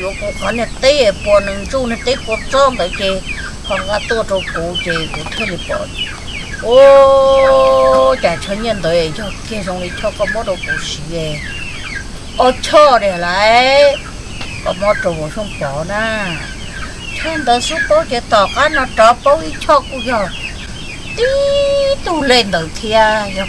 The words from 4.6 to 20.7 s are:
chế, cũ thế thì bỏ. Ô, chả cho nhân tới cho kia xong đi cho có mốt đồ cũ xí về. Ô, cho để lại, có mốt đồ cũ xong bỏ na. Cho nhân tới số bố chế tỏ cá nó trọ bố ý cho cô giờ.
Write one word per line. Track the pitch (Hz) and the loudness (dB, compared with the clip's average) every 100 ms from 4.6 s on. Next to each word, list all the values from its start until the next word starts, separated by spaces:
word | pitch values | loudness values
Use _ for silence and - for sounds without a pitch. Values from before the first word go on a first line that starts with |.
| 170 180 | -4 -4
chế, | 180 165 160 | -4 -4 -4
cũ | 160 156 - | -8 -8 -6
thế | 214 | -6
thì | 170 - | -6 -6
bỏ. | - - - - - - - - - | -6 -6 -8 -8 -8 -10 -10 -10 -6
Ô, | 214 254 277 277 269 269 269 269 269 269 262 262 262 262 262 254 | 4 8 8 8 8 6 6 4 4 4 4 4 4 4 4 2
chả | - 170 - | 0 -2 -6
cho | |
nhân | 202 226 208 | -4 -4 -2
tới | 160 170 160 147 | 0 0 0 -4
cho | - - - | -8 -10 -8
kia | 214 185 | -6 -6
xong | 180 | -6
đi | 180 180 | -6 -4
cho | 214 - | -4 -2
có | 202 | -2
mốt | - 208 | -2 -2
đồ | 180 - | -4 -4
cũ | - - | -4 -4
xí | - - | -8 -6
về. | 170 156 147 - - - - - - - - - - | -6 -6 -6 -8 -8 -8 -8 -8 -8 -10 -10 -10 0
Ô, | 254 262 | 2 2
cho | - 330 294 233 | 4 6 8 6
để | 202 175 | 2 0
lại, | 175 185 214 240 254 277 285 285 - - - - - - | -2 2 4 6 6 6 6 4 -6 -12 -10 -10 -10 -6
có | - 175 | -6 -2
mốt | 202 - | 0 0
đồ | 185 160 | -2 -4
cũ | 151 214 | -6 -6
xong | 208 - | -8 -6
bỏ | 147 143 170 | -6 -6 -6
na. | 208 226 220 190 156 - - - - - - - - | -4 -2 -4 -4 -6 -8 -10 -10 -8 -10 -10 -10 -8
Cho | 311 | -6
nhân | 311 269 | -2 2
tới | 240 | 2
số | - 320 349 | 0 -2 2
bố | 311 - | 2 2
chế | 240 | -4
tỏ | 240 220 190 | 0 2 2
cá | 208 294 | 2 0
nó | 294 254 - | 0 -2 4
trọ | 220 233 | 4 6
bố | 277 311 | 4 2
ý | 311 - - | 0 -6 2
cho | 285 - | 2 2
cô | 262 226 | -8 -4
giờ. | 226 170 - - - - | -2 -4 -6 -10 -10 -12